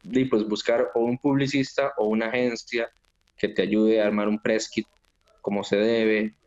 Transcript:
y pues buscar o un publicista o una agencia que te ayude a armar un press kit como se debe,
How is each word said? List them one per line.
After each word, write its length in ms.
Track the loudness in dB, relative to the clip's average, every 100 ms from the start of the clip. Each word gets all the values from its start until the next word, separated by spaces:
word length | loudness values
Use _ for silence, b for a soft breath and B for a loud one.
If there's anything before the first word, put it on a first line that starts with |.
y 200 | -4 -2 2
pues 200 | 0 0
buscar 440 | -2 0 0 0
o 60 | 0
un 180 | 0 0
publicista 760 | 0 0 0 -2 -2 -2 -2 0
o 100 | 0
una 200 | 0 0
agencia 640 | 0 -2 -4 -6 -6 -6 -10 _ _ _ _
que 120 | -4
te 140 | 0
ayude 380 | 0 2 4 4
a 60 | 2
armar 220 | 0 0
un 100 | -2
press 300 | 0 -2 -2
kit 180 | -6 -8 _ _ _ _ _
como 240 | -4 -4
se 120 | 0 0
debe, 580 | 2 2 2 2 -2 -6